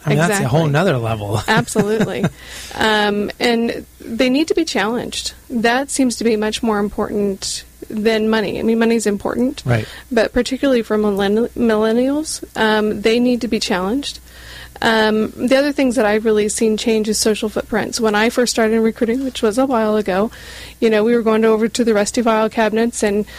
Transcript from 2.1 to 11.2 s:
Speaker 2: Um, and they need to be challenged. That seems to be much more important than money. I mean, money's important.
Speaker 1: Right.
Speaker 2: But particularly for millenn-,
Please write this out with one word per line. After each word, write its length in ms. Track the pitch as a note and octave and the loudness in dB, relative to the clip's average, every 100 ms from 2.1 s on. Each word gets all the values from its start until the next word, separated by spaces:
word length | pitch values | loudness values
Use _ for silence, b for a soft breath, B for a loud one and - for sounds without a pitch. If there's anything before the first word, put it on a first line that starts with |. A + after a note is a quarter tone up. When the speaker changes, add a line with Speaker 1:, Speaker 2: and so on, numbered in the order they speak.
| F#3+ D#3+ B B B B - | -2 -4 B B B B -2
Speaker 2:
Um, 560 | A3 G#3+ G#3 G#3 G#3 - | 0 2 2 0 -4 -2
and 460 | A#3+ A#3 A#3 - - - | 0 0 0 -4 -12 -16
they 280 | - A3+ B3+ | -10 0 2
need 200 | C4 D#4+ | 2 2
to 40 | |
be 120 | G#4 E4 | 0 0
challenged. 680 | A3+ G3 A#3+ - - - - - | -2 -2 -2 -6 -8 -10 -12 -8
That 400 | B3 A3+ B3 C#4+ | -2 0 0 0
seems 280 | - C4 - | 0 0 2
to 80 | A3+ | 0
be 100 | G#3+ | 2
much 260 | G#3+ G#3+ | 0 -2
more 180 | A3+ G#3 | 0 0
important 840 | G#3 - G#3 G#3 G3+ G3 - - - - - | 0 -2 -4 -2 -2 -4 -8 -10 -12 -18 -10
than 400 | A3 G#3+ A3 A3 | -2 0 0 2
money. 300 | A3 G3 - | 0 -2 -2
I 40 | |
mean, 160 | A3 A3+ | 0 2
money's 280 | A3+ A#3 G#3+ | 2 2 0
important. 560 | G#3 - - B3+ D4+ - | -2 -2 -2 -2 -2 -2
Speaker 1:
Right. 220 | A#2 - B - | -2 -2 B -4
Speaker 2:
But 220 | A#3 - | 0 0
particularly 480 | - A#3+ C4 C#4 B3 | 0 -2 -2 2 2
for 160 | A3 G#3+ | 2 0
millenn-, 520 | G#3+ G3 | 0 0